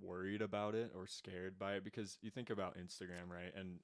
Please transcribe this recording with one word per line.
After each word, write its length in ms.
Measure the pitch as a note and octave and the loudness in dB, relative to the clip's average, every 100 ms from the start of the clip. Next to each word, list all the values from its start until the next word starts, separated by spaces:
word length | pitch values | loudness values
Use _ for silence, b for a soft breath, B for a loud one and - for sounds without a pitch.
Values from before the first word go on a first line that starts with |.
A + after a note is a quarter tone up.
worried 420 | F#2 F2+ F#2+ G#2 | -4 0 2 2
about 320 | G#2 G#2 G#2 | 4 4 6
it 180 | A2 A#2 | 4 2
or 120 | F#2 F#2+ | -2 -6
scared 520 | - - F#2 F#2 F#2+ | -6 -4 -2 -2 0
by 160 | G2 | 2
it, 100 | G2+ | 2
because 340 | G#2 - G2+ - | 0 -2 -4 -4
you 100 | A2 | -6
think 200 | B2+ A#2+ | -4 0
about 260 | G2+ F#2 F2+ | 2 2 0
Instagram, 540 | F2+ - F2+ F2 F2+ | -6 -4 -4 -4 -4
right? 220 | F2 F2+ F#2+ | -4 -4 -4
And 220 | F#2 F2 | -4 -6